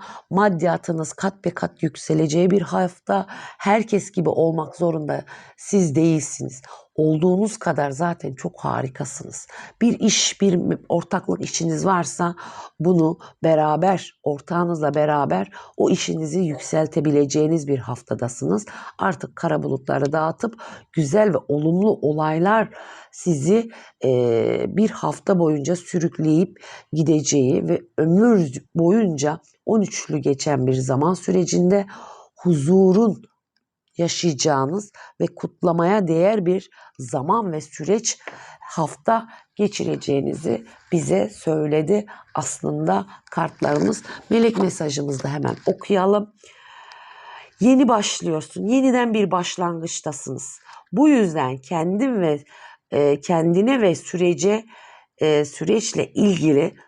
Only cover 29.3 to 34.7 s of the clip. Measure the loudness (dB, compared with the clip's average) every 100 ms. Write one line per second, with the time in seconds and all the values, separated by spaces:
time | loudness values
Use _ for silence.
29.3 | -4 _ _ -2 0 0 -4 -6 -2 0
30.3 | 0 0 0 2 0 0 0 0 0 0
31.3 | 0 2 2 4 2 0 -10 -20 -20 -20
32.3 | _ 0 2 4 6 6 6 4 0 -6
33.3 | _ _ _ _ _ _ -4 -2 0 -2
34.3 | 0 2 2 0